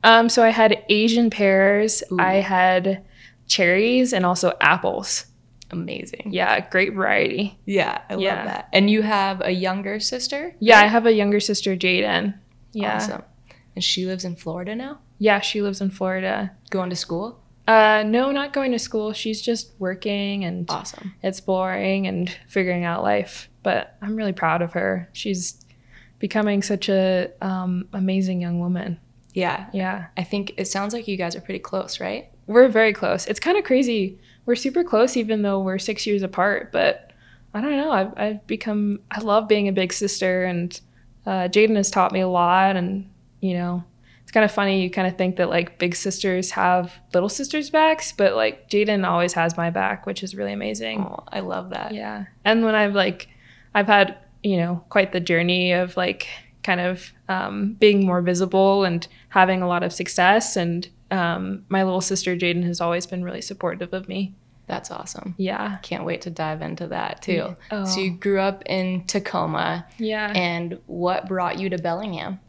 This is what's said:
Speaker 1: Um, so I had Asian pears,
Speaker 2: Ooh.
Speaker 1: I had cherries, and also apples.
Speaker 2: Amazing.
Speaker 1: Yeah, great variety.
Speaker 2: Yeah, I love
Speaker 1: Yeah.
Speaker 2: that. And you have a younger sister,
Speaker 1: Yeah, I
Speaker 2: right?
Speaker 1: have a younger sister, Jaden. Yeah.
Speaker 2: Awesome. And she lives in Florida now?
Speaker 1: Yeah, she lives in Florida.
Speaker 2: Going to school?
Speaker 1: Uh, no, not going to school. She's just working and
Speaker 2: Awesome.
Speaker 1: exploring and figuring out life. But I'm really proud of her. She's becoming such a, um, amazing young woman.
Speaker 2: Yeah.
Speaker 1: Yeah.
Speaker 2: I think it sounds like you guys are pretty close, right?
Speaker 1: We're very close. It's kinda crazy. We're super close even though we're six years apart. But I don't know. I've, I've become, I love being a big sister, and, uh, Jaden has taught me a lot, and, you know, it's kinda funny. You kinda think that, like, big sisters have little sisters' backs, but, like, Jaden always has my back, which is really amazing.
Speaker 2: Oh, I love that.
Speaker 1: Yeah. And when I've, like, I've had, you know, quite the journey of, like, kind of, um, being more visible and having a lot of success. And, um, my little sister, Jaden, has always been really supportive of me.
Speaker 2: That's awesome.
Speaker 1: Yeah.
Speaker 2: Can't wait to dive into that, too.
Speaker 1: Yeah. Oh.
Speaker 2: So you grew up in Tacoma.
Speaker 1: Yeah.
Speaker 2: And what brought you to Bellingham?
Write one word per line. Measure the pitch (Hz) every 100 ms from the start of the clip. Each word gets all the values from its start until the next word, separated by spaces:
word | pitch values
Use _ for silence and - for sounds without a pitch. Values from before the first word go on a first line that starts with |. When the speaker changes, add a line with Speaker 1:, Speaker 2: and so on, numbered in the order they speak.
Speaker 1:
Um, | 226 226 233
so | 247
I | 226
had | 226 220 208 -
Asian | 208 226 233 233
pears, | 214 196 190 202 202 220 - -
Speaker 2:
Ooh. | 185
Speaker 1:
I | 185
had | 196 190 185 185 185 190 190 - - - _ -
cherries, | - 175 185 226 254 247
and | 208 180
also | 180 180 -
apples. | - 180 - - - - - _ _ _ -
Speaker 2:
Amazing. | 175 175 - - - 214
Speaker 1:
Yeah, | 185 180 - -
great | 185 196
variety. | 196 190 101 - - 202 -
Speaker 2:
Yeah, | - 196 - - -
I |
love | 196
Speaker 1:
Yeah. | 185 -
Speaker 2:
that. | - - -
And | 190 202
you | 214
have | 214 208 196 185
a | 185
younger | 185 185 190 196 214
sister, | 208 247 240 285 339 -
Speaker 1:
Yeah, | 214 220
I |
Speaker 2:
right? | 208
Speaker 1:
have | 233 226
a |
younger | 220 202 208
sister, | 208 202 196 185
Jaden. | 185 180 208 175 202 202 _ _ -
Yeah. | 220 202 -
Speaker 2:
Awesome. | 208 - - _ - - _
And | -
she | - - 185
lives | 185
in | 185 170
Florida | 165 175 180
now? | 220 269 294 _ _
Speaker 1:
Yeah, | 208 202
she | - 214
lives | 202 196
in | 196
Florida. | 190 185 185 190 104 196 - -
Speaker 2:
Going | 190 180
to | 175
school? | - 170 220 - _ _ -
Speaker 1:
Uh, | 220 214 214 214
no, | 233 269
not | 285 285
going | 285 269
to | 240
school. | - 220 214
She's | 214 220 214
just | - 226 - _
working | 185 185 214 202 202 202
and | 180 180 170
Speaker 2:
Awesome. | - 190 - 190 -
Speaker 1:
exploring | 190 190 - 190 185 185 196 196 190
and | 190 180 - -
figuring | 202 180 175
out | 175 170
life. | 95 104 - - - _
But | 196 - - _
I'm | 208 220
really | 208
proud | 185 165 170
of | 170
her. | 175 190 185 175
She's | - 214 185 175 - _ _ _ - - _
becoming | 202 214 208 202
such | 196 202 -
a, | 190 190 185 180 -
um, | 190 190 185 180 -
amazing | 196 190 190 185 180
young | 175 170
woman. | 175 180 175 170 _ _ _
Speaker 2:
Yeah. | 190 175 - 190
Speaker 1:
Yeah. | 196 185 196 170 -
Speaker 2:
I |
think | 170 202 196 -
it | 190
sounds | 196 202
like | 233 220
you | 190
guys | 170 175
are |
pretty | - 190
close, | - 190 - -
right? | 185 214 - - -
Speaker 1:
We're | 226 262
very | 220 220
close. | 208 196 185 -
It's | 214
kinda | 320 403
crazy. | 403 254 247 226 190 190 - _ -
We're | 247
super | 269 339
close | 349 214 254 254
even | 214 214
though | 202 196
we're | 190 190
six | 208 208 220
years | 202
apart. | 185 185 196 196 -
But | - - - - _ - - -
I | 208
don't | 277 277
know. | 311
I've, | 220 196 -
I've | 208 208 -
become, | 220 220 208 208 202 _
I | -
love | 220 208 214
being | 214 202
a |
big | 190 185
sister, | - 202 - 185 185
and, | 185 175 175 - _ _ - _ -
uh, | 190 180
Jaden | 208 220 214
has | 196
taught | 202 185
me | 190
a | 185
lot, | 180 175 185 190 190
and, | 175 196 190 _ _ _
you | 190
know, | 175 175 180 175 _ _ _
it's | -
kinda | 220 214
funny. | - 196 190
You | 180
kinda | 185 185
think | 185 185 185
that, | 180
like, | 170 170 -
big | 180
sisters | 175 196 185 196 180 185
have | - 180 180 175 - _
little | 180 196
sisters' | - 277 302 285
backs, | 311 320 311 -
but, | - 196
like, | 110 110 - _
Jaden | 202 208 202 180
always | 175 175
has | 175 165 170
my | 170
back, | 180 - 196 -
which | 190
is | 190
really | 196 -
amazing. | - 107 208 113 -
Speaker 2:
Oh, | - - -
I | -
love | - - 185
that. | 196 -
Speaker 1:
Yeah. | 214 107 214 196 _
And | 202 226
when | 226
I've, | 214 208
like, | 202 185 180 - - - - _
I've | 208 202
had, | 208 196 - - -
you | 208 185
know, | 170 175 -
quite | 208 190
the | 185
journey | 170 170 175 180 180
of, | 180 180 185
like, | 180 - - - - _
kind | - 180
of, | 180 180 - _ -
um, | 185 - 202 202 220
being | 214 202 190
more | 180
visible | 175 175 180 190 196 196
and | 185 170 - - _
having | 190 185 185
a | 180
lot | 175
of | 175
success. | - 180 - 180 214 220 196
And, | 170 170 180 _ _
um, | 190 170 175 185 196 -
my | 190
little | 190 185
sister, | 185 190 - 175
Jaden, | 175 175
has | 175 175
always | 170 175 180
been | 185
really | 180 -
supportive | - 196 175 175 175
of | 185 185
me. | 190 190 - _ _ -
Speaker 2:
That's | - -
awesome. | - - - 190 175
Speaker 1:
Yeah. | 190 196 208 196
Speaker 2:
Can't | - 180
wait | 170 170
to | 180
dive | 165 156 156
into | 156 160 175
that, | - - -
too. | -
Speaker 1:
Yeah. | 165 - 175 -
Oh. | 214 190
Speaker 2:
So | 190
you | 190
grew | 175 202 196
up | 196 196 -
in | 190 185 185 175
Tacoma. | 202 196 175 160 156 170 170 165 -
Speaker 1:
Yeah. | 220 214 208 202
Speaker 2:
And | 175 170 170 185 -
what | 175 175 185 185
brought | 185 175 -
you | 190
to | 180
Bellingham? | 170 170 214 170 82 190